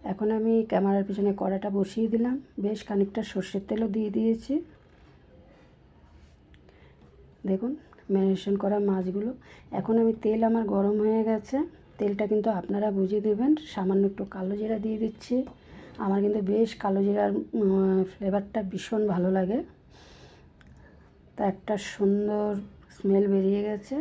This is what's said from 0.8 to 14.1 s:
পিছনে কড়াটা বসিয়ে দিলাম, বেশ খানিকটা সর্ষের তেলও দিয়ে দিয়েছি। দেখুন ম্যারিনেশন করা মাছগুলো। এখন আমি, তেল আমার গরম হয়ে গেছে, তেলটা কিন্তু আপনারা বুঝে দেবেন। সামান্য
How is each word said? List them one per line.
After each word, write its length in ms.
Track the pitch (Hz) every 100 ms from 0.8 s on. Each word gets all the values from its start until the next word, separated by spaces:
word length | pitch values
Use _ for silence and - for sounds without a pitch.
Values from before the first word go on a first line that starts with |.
| 196 196 196
পিছনে 220 | 196 202 196
কড়াটা 280 | 196 190 202 196
বসিয়ে 300 | 190 - 226
দিলাম, 220 | 226 240 262 - -
বেশ 160 | 202 214 -
খানিকটা 340 | 202 196 208 220
সর্ষের 300 | 196 185 196 196
তেলও 200 | 214 226 208
দিয়ে 140 | 214 214
দিয়েছি। 380 | 220 226 - 294 339 - - - - - - - - - - - - - - - - - - - - - - - - - - - 196
দেখুন 220 | 190 233 302 - - -
ম্যারিনেশন 420 | 196 190 185 202 196
করা 140 | 196 208 202
মাছগুলো। 420 | 190 185 190 220 254 - - - 196
এখন 140 | 190 226
আমি, 100 | 226 220
তেল 160 | 214 220 226
আমার 140 | 226 220
গরম 220 | 202 202 208
হয়ে 180 | 214 220 220
গেছে, 280 | 220 214 262 339 - - -
তেলটা 260 | 208 202 208
কিন্তু 160 | 214 214 196
আপনারা 280 | - 202 214 196
বুঝে 220 | 190 208 214
দেবেন। 240 | 208 262 311 -
সামান্য 280 | - 185 196 196